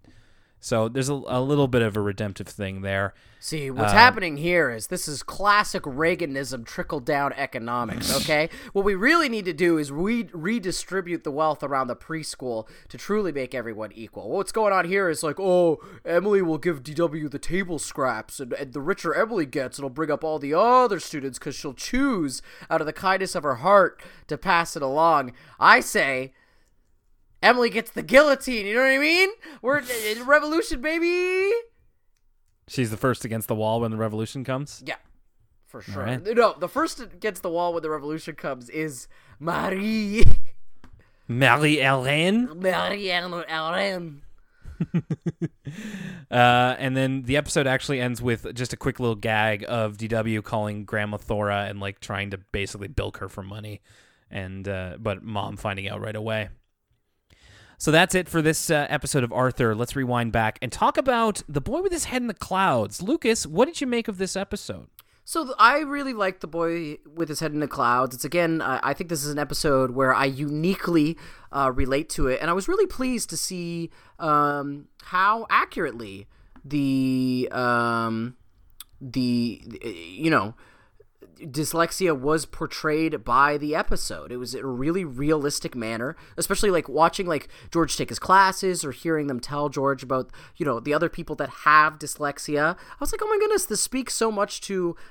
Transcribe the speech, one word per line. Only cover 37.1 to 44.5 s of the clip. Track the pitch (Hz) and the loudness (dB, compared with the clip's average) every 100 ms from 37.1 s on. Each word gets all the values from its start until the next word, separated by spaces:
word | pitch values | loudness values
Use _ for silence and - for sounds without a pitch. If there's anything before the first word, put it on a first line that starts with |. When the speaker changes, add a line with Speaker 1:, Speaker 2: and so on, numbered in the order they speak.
| 175 214 185 | -8 -6 -4
Speaker 2:
the | 185 | -4
wall | 165 175 | 0 0
when | 165 | -2
the | 156 | -4
revolution | 156 143 156 165 151 | -6 -6 -8 -10 -10
comes | - 131 120 | -8 -8 -8
is | 151 156 127 - - - - | -6 -6 -6 -16 -20 -20 -10
Marie. | 156 165 - 190 214 220 208 214 233 - - - - - - - - _ - | -6 -4 -2 -2 -2 -2 0 12 12 12 12 4 -10 -14 -16 -20 -20 _ -6
Speaker 1:
Marie-Hélène? | 120 131 123 151 147 135 135 127 147 175 214 240 165 | 4 6 6 4 4 2 2 2 0 2 2 -2 -2
Speaker 2:
Marie-Hélène. | 185 175 180 202 196 180 180 175 156 160 160 180 196 185 165 143 - - - | -2 0 -2 -4 -2 -4 -4 -8 -6 -6 -4 -2 -4 -4 -10 -14 -20 -20 -20